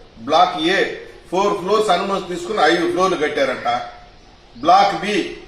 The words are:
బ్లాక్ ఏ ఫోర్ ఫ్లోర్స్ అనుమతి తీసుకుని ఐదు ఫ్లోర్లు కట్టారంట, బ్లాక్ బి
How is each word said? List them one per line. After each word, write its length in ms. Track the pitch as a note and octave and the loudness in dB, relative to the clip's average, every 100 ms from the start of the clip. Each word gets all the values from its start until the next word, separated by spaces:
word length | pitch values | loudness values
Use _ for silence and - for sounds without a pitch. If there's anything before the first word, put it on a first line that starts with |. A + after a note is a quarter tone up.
| - - | -20 -14
బ్లాక్ 400 | A#2 D#3 F3+ E3+ | 0 2 2 2
ఏ 340 | D#3+ F#3+ D#3 - - - - | 0 0 -2 -4 -14 -20 -6
ఫోర్ 260 | F3 G3+ - | 0 0 -2
ఫ్లోర్స్ 320 | F3+ G#3+ G#3 | 0 0 2
అనుమతి 460 | F3+ G3 F#3+ E3+ F3 | 0 0 -4 -4 -8
తీసుకుని 220 | F#3+ G#3 | -6 0
ఐదు 300 | D#3 E3+ E3+ | 2 2 0
ఫ్లోర్లు 260 | F3 F#3 D#3 | 0 0 0
కట్టారంట, 640 | D3 C#3+ C3+ A#2+ A2+ G#2 - - - - - - - A#2+ | -2 0 -2 -2 -4 -4 -6 -16 -20 -20 -20 -20 -20 -4
బ్లాక్ 480 | D3+ F#3 G3+ E3+ G3 | 4 6 4 0 -2
బి 320 | G3+ - - | -2 -4 -8